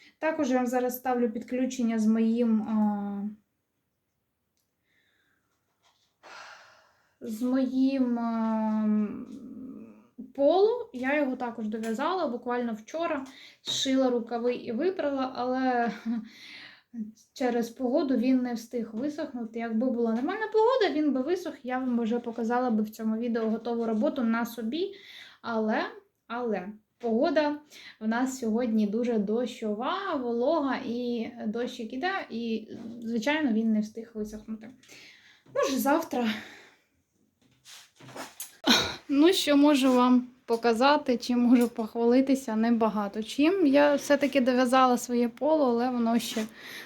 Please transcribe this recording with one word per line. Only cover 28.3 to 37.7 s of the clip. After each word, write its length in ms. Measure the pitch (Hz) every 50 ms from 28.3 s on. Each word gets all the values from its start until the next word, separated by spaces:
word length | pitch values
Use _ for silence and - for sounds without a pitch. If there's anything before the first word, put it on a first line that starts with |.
| - -
сьогодні 480 | 233 220 214 233 254 226 220 220 208
дуже 300 | 196 196 233 247 247 233
дощова, 1000 | 214 190 196 214 240 254 226 - - 226 214 208 208 247 294 359 392 403 381 330
волога, 600 | 277 247 240 233 233 247 285 330 320 277 269 254 - -
і 460 | - 233 247 247 240 240 233 226 233 - 233 233
дощик 480 | 220 208 233 247 254 - - 226 220 254
іде, 340 | 262 302 370 392 370 - -
і, 380 | 226 226 233 226 226 214 214 - - - - - - -
звичайно, 500 | 233 220 233 226 220 285 302 311 311 247
він 220 | 214 220 226 226 214
не 60 | 214
встиг 320 | 214 - - 226 226 - -
висохнути. 560 | 220 214 214 214 214 - - 220 220 - 254 - - _ - - - - - - - _ - _ _ _ - -
Може, 220 | 539 - 311 269
завтра. 520 | 240 208 277 294 330 320 - 262 247 240 220 214 - - - - - - - _ _ _ _ _ _ _ _ _ _ _ _ _ _ _ _ _ _ _ -